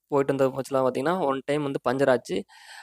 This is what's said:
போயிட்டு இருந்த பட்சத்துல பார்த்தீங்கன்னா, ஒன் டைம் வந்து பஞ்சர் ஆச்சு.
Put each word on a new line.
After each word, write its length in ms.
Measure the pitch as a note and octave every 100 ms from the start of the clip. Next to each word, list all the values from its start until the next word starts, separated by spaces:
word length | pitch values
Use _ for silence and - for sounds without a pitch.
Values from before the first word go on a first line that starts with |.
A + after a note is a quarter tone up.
| -
போயிட்டு 240 | C#3+ C#3
இருந்த 160 | C#3 C3+
பட்சத்துல 340 | C3+ B2+ C3+
பார்த்தீங்கன்னா, 340 | C3 B2+ C#3 F#3
ஒன் 180 | D3 C3+
டைம் 200 | - D3
வந்து 180 | C#3+ C#3
பஞ்சர் 280 | B2 C3 C3+
ஆச்சு. 260 | B2 - F#3+ - - - -